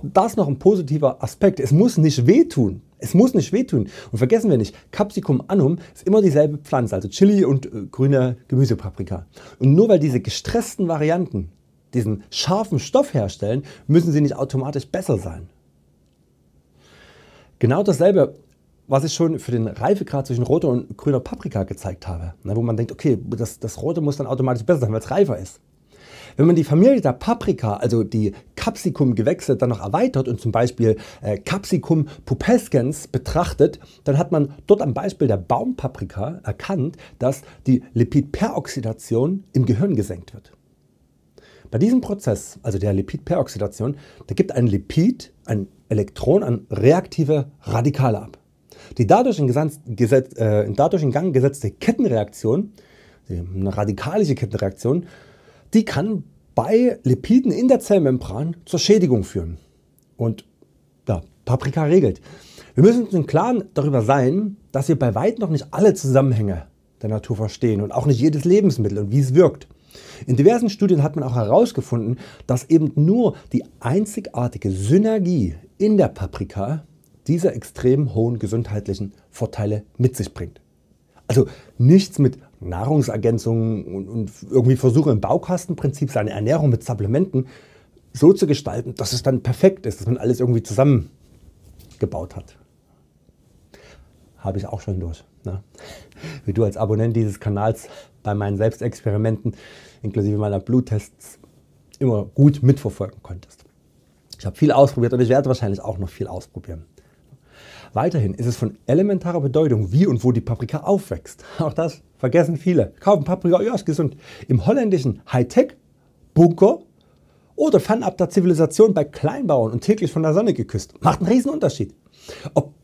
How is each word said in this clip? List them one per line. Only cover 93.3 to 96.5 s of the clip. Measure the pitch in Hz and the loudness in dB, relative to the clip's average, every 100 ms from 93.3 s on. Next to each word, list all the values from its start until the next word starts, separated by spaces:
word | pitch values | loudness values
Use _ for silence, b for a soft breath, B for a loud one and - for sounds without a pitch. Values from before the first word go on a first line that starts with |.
| _ _ _ _ - b b b _ _ _ | _ _ _ _ -20 b b b _ _ _
Habe | 98 95 | -8 -8
ich | 95 | -8
auch | 107 | -8
schon | - 92 | -6 -6
durch, | 85 80 _ _ | -6 -10 _ _
ne? | - 95 - - B B B B 160 147 | -12 -10 -12 -20 B B B B -16 -12
Wie | - | -6